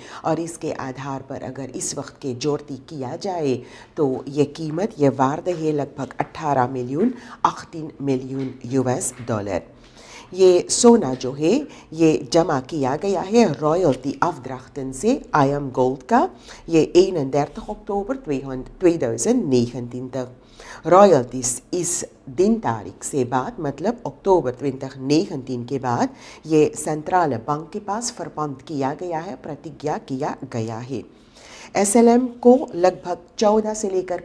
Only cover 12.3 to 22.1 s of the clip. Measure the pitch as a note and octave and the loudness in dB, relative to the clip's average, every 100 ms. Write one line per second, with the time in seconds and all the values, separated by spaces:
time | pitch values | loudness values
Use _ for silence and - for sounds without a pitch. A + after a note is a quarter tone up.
12.3 | E3+ F3 C3 B2+ D#3+ B2+ D3+ G3 F3+ F#3 | 2 2 0 -4 -4 -2 -2 -2 -2 2
13.3 | A#3 G3+ C3 D3+ F3 F3+ B2+ C#3+ - E3+ | 4 4 2 0 2 2 2 -2 -2 -2
14.3 | C#3 C3+ B2+ - C#3+ C3+ C3 G#3+ D4 - | -2 -10 -14 -14 -12 -10 -2 0 0 2
15.3 | D#3 C#3 C#3+ C#3 C3 B2+ C#3+ - A#3+ F#4 | 2 2 0 -2 0 0 0 2 2 2
16.3 | - - - - E3 D3+ E3+ G3 F3 C3+ | -4 -20 -18 0 2 6 6 4 2 -2
17.3 | C#3+ D3 A3 - G#3+ - G3+ G3+ C4+ D#3 | -2 -2 -6 -12 -12 -6 -4 -4 -6 -6
18.3 | C3+ C3+ C3 B2+ - F3+ E3 B2 A2+ G#3 | -6 -6 -10 -12 0 2 2 0 -2 0
19.3 | B3 D#3+ B2+ A#2 C3+ A#2+ B2 B2+ C3+ B2 | 0 2 2 2 -4 -10 -10 -10 -8 -10
20.3 | - - - - - D#3+ F3+ G3+ C#3+ A#2+ | -14 -20 -20 -20 -6 6 8 10 8 2
21.3 | C3 A#2 - - F3+ E3 - - | -4 -6 -6 -6 -4 -4 -6 -10